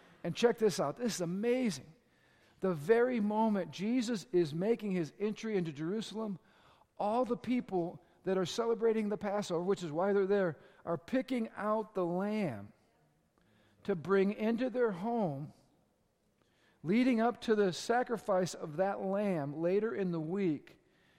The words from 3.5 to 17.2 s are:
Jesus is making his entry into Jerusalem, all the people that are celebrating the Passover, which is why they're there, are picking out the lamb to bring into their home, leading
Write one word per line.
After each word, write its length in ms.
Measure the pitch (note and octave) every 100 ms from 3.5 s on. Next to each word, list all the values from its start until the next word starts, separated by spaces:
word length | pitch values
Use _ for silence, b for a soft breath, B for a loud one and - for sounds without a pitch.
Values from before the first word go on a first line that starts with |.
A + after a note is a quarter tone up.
| G3+ D#3+
Jesus 560 | C#3 G#3 B3+ A3 A3 -
is 200 | F3+ D#3+
making 380 | D#3 G3+ A#3+ G#3
his 220 | F#3 D3+ -
entry 360 | G#3 G#3 A3+ G3+
into 160 | E3
Jerusalem, 640 | C#3 D#3+ G#3+ - G3+ A3 F#3 b b b b b -
all 260 | G3+ A3+
the 120 | A#3+ A#3+
people 680 | G#3+ B3 - F#3 E3+ F#3+ b b
that 120 | - F#3+
are 100 | F3+
celebrating 640 | - A#3 A3+ A3+ A3 G#3
the 80 | G#3
Passover, 460 | G#3 G3+ - E3
which 220 | F3+ G3
is 80 | E3+
why 200 | D3+ G3
they're 140 | G3+ F#3+
there, 300 | G3+ F#3 C#3+ B B
are 140 | - E3
picking 500 | - C4 - B3 A3 -
out 380 | G#3 A3 G#3+
the 100 | -
lamb 640 | E3+ F3 G#3 G#3+ F3+ G#2+ G#2 - _ _ _ _ _ _ b b b b
to 100 | -
bring 380 | F#3 D#3+ G3 F#3+
into 360 | G#3+ A3 A3+ B3+
their 220 | A#3 A#3
home, 640 | F3 G#3+ A#3 F#3 C#3 D3+ - _ _ _ _ _ _ _ _ b b b b
leading 380 | D3 A3 B3+ A3+